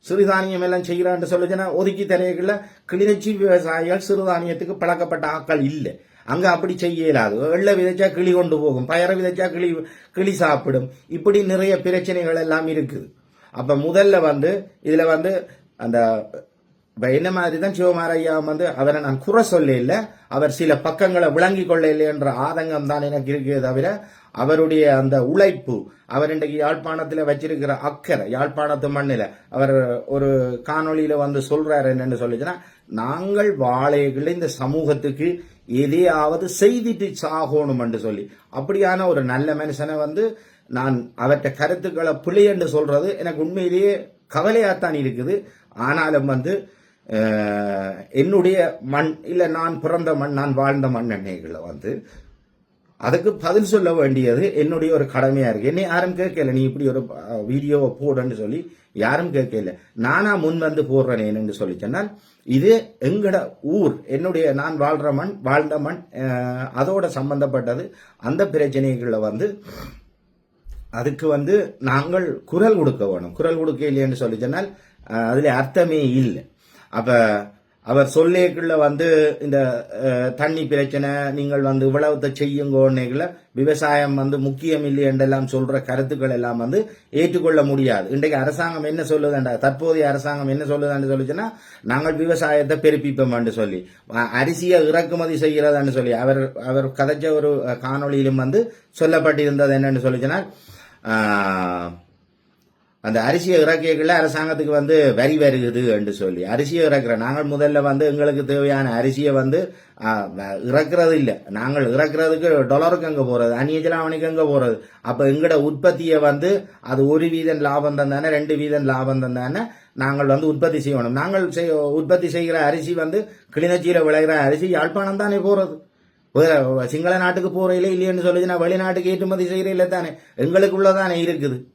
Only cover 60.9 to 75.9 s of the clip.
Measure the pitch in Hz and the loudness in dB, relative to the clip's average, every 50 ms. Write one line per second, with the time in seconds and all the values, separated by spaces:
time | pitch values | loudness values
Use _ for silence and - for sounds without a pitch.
60.9 | 131 135 131 131 123 110 107 107 107 110 110 104 101 - 104 92 90 90 - 104 | 2 2 2 2 0 -2 -2 -2 -2 -4 -4 -6 -6 -6 -6 -6 -6 -8 -8 -6
61.9 | 135 185 214 208 - - _ _ _ _ _ - 127 135 151 202 226 226 220 - | -4 -4 -6 -6 -10 -16 _ _ _ _ _ 0 0 2 6 6 4 4 2 -6
62.9 | - _ 131 135 180 208 208 196 185 185 - - - _ - 139 165 214 190 147 | -12 _ -2 -2 -2 0 0 0 0 -2 -4 -4 -14 _ -6 -2 0 2 2 2
63.9 | - - - - 131 143 170 185 180 165 160 156 135 139 143 160 160 147 143 147 | 0 -2 -8 -6 -6 -4 -4 -2 -2 0 0 0 0 0 -4 -4 -2 -2 0 0
64.9 | 156 147 143 151 139 139 160 196 202 196 - 131 139 147 151 151 151 151 143 151 | 0 0 -2 -2 -2 -2 -4 -6 -8 -6 -2 0 0 0 0 0 -2 -4 -4 -6
65.9 | 175 180 - _ - - 131 131 127 123 123 123 123 127 131 131 123 123 135 170 | -8 -10 -14 _ -12 -8 -6 -4 -4 -4 -4 -6 -6 -8 -8 -8 -2 -2 -2 0
66.9 | 190 196 180 160 135 135 135 139 143 143 143 135 131 131 117 120 120 135 180 - | 0 0 -2 -2 -4 -4 -4 -4 -2 -2 -2 -2 -2 -4 -2 -2 -4 -6 -6 -12
67.9 | - - - - _ _ - 117 143 160 202 196 - 156 147 139 131 139 135 135 | -14 -20 -20 -20 _ _ -6 -6 0 0 0 0 2 0 0 0 0 0 0 0
68.9 | 131 120 120 120 110 110 107 107 104 117 175 214 202 202 - - - - - - | -2 -2 -2 -4 -2 -2 -2 -4 -4 -2 -4 -4 -6 -8 -16 -20 -18 -16 -16 -18
69.9 | - - _ _ _ _ _ _ _ _ _ _ _ _ _ - - - - - | -18 -20 _ _ _ _ _ _ _ _ _ _ _ _ _ -18 -16 -16 -16 -12
70.9 | - 120 123 143 139 139 165 156 147 143 143 147 196 214 185 - - - 131 131 | -10 -4 -4 -4 -4 -2 -2 0 0 0 0 2 2 2 0 -2 -8 -6 -4 0
71.9 | 127 139 143 165 175 190 180 160 - - - - - 175 208 226 220 185 151 123 | 0 0 0 0 -2 -2 -2 -2 -6 -8 -8 -4 0 2 4 4 4 4 2 0
72.9 | 131 - 104 98 92 87 87 87 85 - 156 165 165 160 160 160 143 120 147 147 | 0 0 -2 -2 -2 -4 -6 -10 -8 -2 -2 0 0 0 -2 -2 -2 -2 -2 -2
73.9 | 135 135 135 135 127 - 131 113 113 107 123 123 147 175 196 196 - _ _ _ | 0 0 0 0 -2 -2 -4 -4 -4 -4 -4 -4 -4 -4 -6 -8 -10 _ _ _
74.9 | _ _ - - 110 113 117 113 123 135 147 143 123 127 135 131 - 185 175 175 | _ _ -14 -8 -4 -2 -2 0 0 2 2 2 2 2 -2 0 2 2 2 2